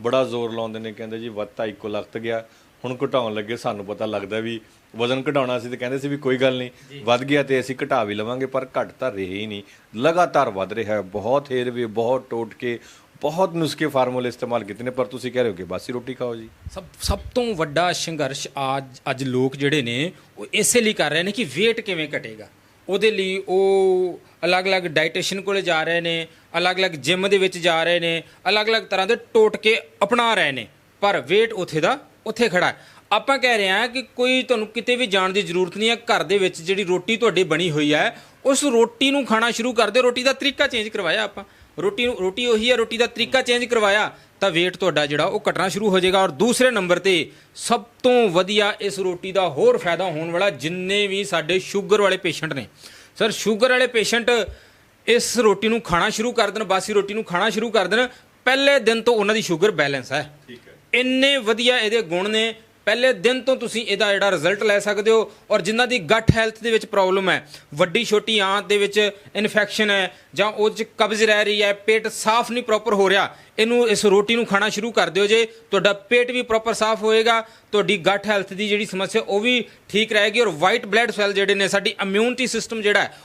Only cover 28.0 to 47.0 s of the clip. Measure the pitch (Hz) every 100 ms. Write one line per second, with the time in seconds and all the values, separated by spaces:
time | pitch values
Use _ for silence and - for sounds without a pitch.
28 | 170 165 - - 180 208 214 226 185 190
29 | 190 240 - 226 214 214 214 220 - -
30 | 202 240 233 202 151 131 104 - _ _
31 | 202 175 127 202 226 202 170 156 170 277
32 | - _ 226 220 226 175 151 - - -
33 | _ 208 277 277 254 226 190 196 240 247
34 | 226 - 247 254 254 233 214 233 220 247
35 | 247 196 185 190 170 175 185 196 220 233
36 | - 196 156 202 185 175 165 196 180 180
37 | - 226 226 175 170 156 180 151 151 151
38 | 196 - - - 254 269 294 233 226 -
39 | 269 277 226 220 233 226 233 226 208 226
40 | 247 247 254 262 277 269 277 240 214 214
41 | 170 196 208 - 202 _ - - 180 208
42 | 240 180 185 190 247 220 233 240 226 226
43 | 233 214 240 262 247 240 240 240 208 208
44 | 180 - - _ 196 165 180 175 185 151
45 | 147 147 170 202 196 160 185 196 214 185
46 | 185 190 190 135 226 233 254 226 180 175